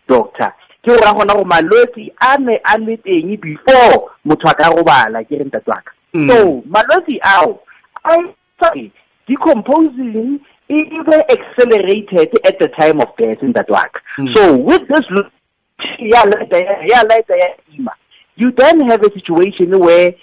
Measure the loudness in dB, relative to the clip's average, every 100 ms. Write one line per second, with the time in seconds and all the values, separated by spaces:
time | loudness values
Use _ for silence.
0 | -2 -2 -2 -6 -8 -8 _ _ 0 2
1 | 2 0 0 -2 0 0 2 2 2 -2
2 | -20 -4 0 0 0 -4 -2 -4 -4 -10
3 | -4 -4 -4 -10 -10 -8 2 4 6 4
4 | -2 _ -4 -2 -2 0 2 2 2 2
5 | 2 -4 -10 -10 -8 -8 -8 -8 -10 _
6 | _ -4 2 2 2 0 -4 -2 0 -2
7 | -2 -6 0 2 0 -4 _ _ _ -12
8 | 0 0 -2 -14 _ -4 -4 -2 -14 _
9 | _ _ -8 -4 0 -2 0 0 0 -2
10 | -8 -6 -6 -8 _ _ -6 -4 -4 -8
11 | 0 0 2 -2 -2 0 2 2 0 -4
12 | -2 -2 0 2 0 0 -4 0 0 0
13 | -4 -2 -4 -4 -4 -4 -2 -2 -4 -10
14 | -18 -10 -2 2 4 4 2 0 2 -4
15 | -2 -4 -6 _ _ _ _ -16 -14 -10
16 | 0 2 2 0 -2 -2 -2 -6 0 2
17 | 2 0 0 -2 -2 -6 _ -12 -12 -12
18 | _ _ _ -4 -4 2 2 4 2 2
19 | 0 -2 -4 -2 -2 -2 -2 2 4 4
20 | 2 -2